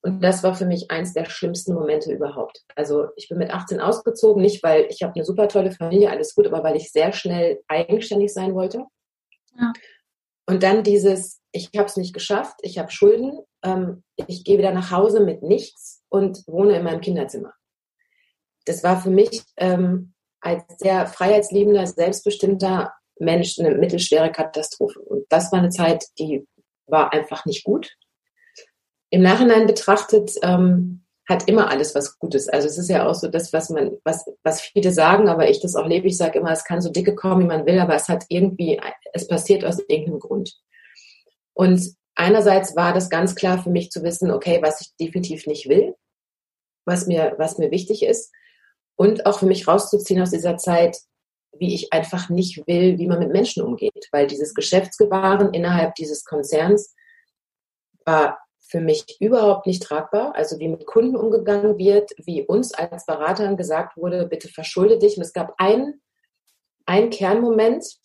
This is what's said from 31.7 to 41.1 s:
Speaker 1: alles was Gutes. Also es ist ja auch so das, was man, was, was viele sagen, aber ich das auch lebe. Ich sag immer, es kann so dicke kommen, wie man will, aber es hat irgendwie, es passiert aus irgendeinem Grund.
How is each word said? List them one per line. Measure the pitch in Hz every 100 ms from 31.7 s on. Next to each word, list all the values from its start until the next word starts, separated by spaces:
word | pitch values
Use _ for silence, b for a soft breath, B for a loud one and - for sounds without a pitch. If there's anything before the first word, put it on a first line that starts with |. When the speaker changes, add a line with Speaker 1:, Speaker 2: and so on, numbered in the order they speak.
Speaker 1:
alles | 139 147 147
was | 143 _
Gutes. | 175 139 -
Also | 139 147
es | 156
ist | 180
ja | 170 151
auch | -
so | 165
das, | 170 170
was | 160 160
man, | 160 - -
was, | - 170 - -
was | 160 160
viele | - - 185
sagen, | 175 160 202 208
aber | 165 208
ich | -
das | 175 -
auch | 160
lebe. | 170 190
Ich | 185
sag | 160 165
immer, | 165
es | 160 -
kann | 175
so | 175
dicke | 165 190 208
kommen, | 190 185
wie | 175
man | 160 156
will, | 185
aber | 175 151
es | -
hat | 170 -
irgendwie, | 175 190 185 165 143 - - -
es | 170 -
passiert | 165 - 196
aus | - 180
irgendeinem | - 151 156 147
Grund. | - - - - _ b b b b